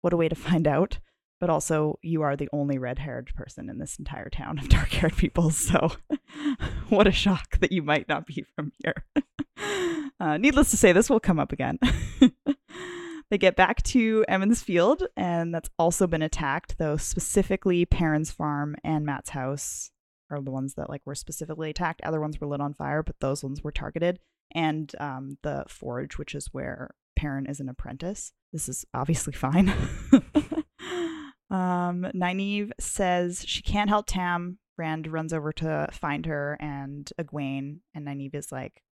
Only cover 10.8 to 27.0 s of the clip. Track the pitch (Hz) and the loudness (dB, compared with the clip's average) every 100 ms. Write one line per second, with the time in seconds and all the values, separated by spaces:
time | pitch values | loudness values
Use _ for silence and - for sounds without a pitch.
10.8 | 202 175 233 220 - 160 139 - 131 - | 8 8 6 4 4 2 2 -2 -2 2
11.8 | 247 - - - 254 - - 285 _ 359 | 2 2 -2 4 4 6 -4 -4 _ -14
12.8 | 359 349 349 330 - 202 190 - 185 240 | -12 -12 -12 -14 -4 4 4 6 4 4
13.8 | - 254 226 220 220 190 196 233 - 175 | 4 4 6 4 4 2 4 2 4 4
14.8 | 185 302 381 - 185 170 170 165 - - | 6 4 0 -2 -2 0 0 -4 -6 2
15.8 | 170 170 185 160 156 - 147 147 - - | 2 4 2 2 0 -2 -2 -2 -4 -4
16.8 | 156 156 - - - - 190 190 190 175 | 0 0 -2 -4 0 0 2 0 2 2
17.8 | 175 - 165 151 160 - 151 143 147 151 | 4 4 4 2 -2 -4 -4 -2 -4 -6
18.8 | 160 156 151 139 - 139 131 143 - - | -4 -2 -2 -6 -8 -6 -6 -6 -8 -10
19.8 | - _ _ _ _ 147 135 131 135 - | -12 _ _ _ _ -8 -6 -6 -6 -6
20.8 | 147 143 - 143 - 160 156 151 156 156 | -8 -10 -10 -12 -10 -10 -10 -8 -8 -4
21.8 | 170 165 - 160 151 156 147 143 143 147 | -4 -4 -4 -2 -2 -4 -6 -4 -4 -4
22.8 | 143 151 160 - 135 143 135 147 147 - | -4 -2 -4 -4 -2 -2 -6 -8 -6 -6
23.8 | 147 160 170 180 _ _ _ 165 160 156 | -6 -2 -2 -2 _ _ _ -2 0 0
24.8 | 151 - 143 131 135 139 151 139 135 - | -4 -8 -8 -8 -10 -8 -6 -6 -8 -10
25.8 | - 123 143 - 147 143 - 135 127 - | -8 -6 -6 -8 -8 -10 -8 -8 -8 -8
26.8 | 127 - | -12 -16